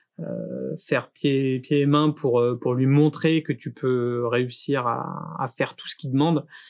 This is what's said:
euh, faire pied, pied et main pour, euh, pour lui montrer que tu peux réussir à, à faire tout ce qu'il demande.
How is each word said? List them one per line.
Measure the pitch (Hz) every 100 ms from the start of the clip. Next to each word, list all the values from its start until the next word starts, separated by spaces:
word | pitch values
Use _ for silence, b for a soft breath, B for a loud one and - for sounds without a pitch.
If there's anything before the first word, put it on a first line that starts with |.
| B -
euh, | 165 113 117 64 64 156
faire | - 135 -
pied, | _ 143 135 135 131
pied | 127 147
et | 143
main | 147 151
pour, | 147 135 120
euh, | 120 123
pour | 127
lui | 127 131
montrer | 143 151 147 160 160
que | 156
tu | 120 -
peux | - 135 127 120 120 120
réussir | 120 127 - - 139 123
à, | 123 135 - - -
à | 131
faire | - 135 -
tout | -
ce | -
qu'il | 139
demande. | 135 156 160 - B B